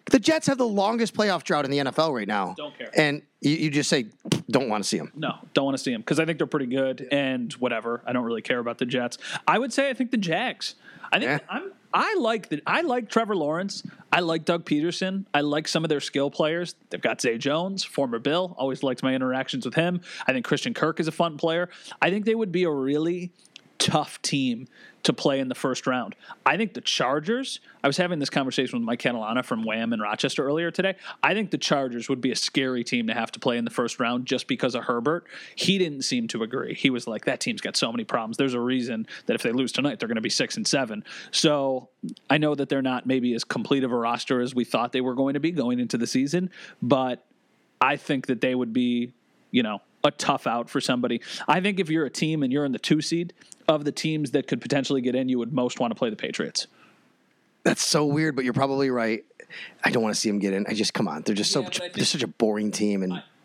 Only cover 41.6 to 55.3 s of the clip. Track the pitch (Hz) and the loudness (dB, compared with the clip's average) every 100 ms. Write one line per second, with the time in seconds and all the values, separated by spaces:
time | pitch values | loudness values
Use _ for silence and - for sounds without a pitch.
41.6 | 135 131 - _ - - - 151 151 143 | 2 0 -4 _ -10 -8 0 2 4 0
42.6 | 135 143 131 127 127 131 123 120 - 131 | 0 0 0 0 0 0 2 0 -2 -4
43.6 | - 139 127 120 117 120 - 127 123 123 | 0 2 2 0 0 -2 0 0 0 0
44.6 | 117 120 120 131 127 123 135 143 156 175 | 0 0 0 0 0 0 0 0 0 0
45.6 | 120 123 120 123 117 131 139 170 185 - | 0 0 0 -2 0 2 2 2 -2 -6
46.6 | - - - 131 127 123 _ _ _ _ | -20 -6 2 2 2 -4 _ _ _ _
47.6 | _ - 131 147 - 139 131 120 131 127 | _ 2 4 4 0 0 0 0 0 0
48.6 | 120 117 123 120 120 - _ _ _ - | 0 0 2 0 -2 -8 _ _ _ 0
49.6 | 110 101 - _ 151 - - 139 127 117 | 0 -2 -10 _ 0 2 0 0 0 -2
50.6 | 117 143 - 127 123 117 - - - 160 | -2 -2 0 0 0 -2 -6 -4 2 2
51.6 | 190 190 165 160 139 - 156 160 135 139 | 2 0 0 0 0 0 0 2 2 2
52.6 | 143 123 - 151 147 170 170 - - - | 0 -2 2 2 2 -2 -2 -8 -20 -4
53.6 | - 156 147 - 160 156 143 139 - 127 | 2 2 0 -2 0 0 0 0 0 -4
54.6 | - 139 131 139 123 127 127 | 0 0 2 0 2 0 2